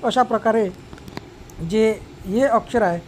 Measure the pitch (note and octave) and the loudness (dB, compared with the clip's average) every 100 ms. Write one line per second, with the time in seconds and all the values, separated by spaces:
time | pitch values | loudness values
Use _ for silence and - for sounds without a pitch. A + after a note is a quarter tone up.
0 | F3 - B3 A3+ A3+ A3 G3+ F#3 - - | 0 2 2 2 2 2 0 -4 -16 -16
1 | - - - - - - E3 G#3+ A3 G#3+ | -14 -14 -16 -20 -20 -10 -2 2 2 2
2 | - - - G#3 C4+ A3+ G#3+ A#3+ G3+ E3+ | -8 -14 -4 2 4 2 2 0 2 0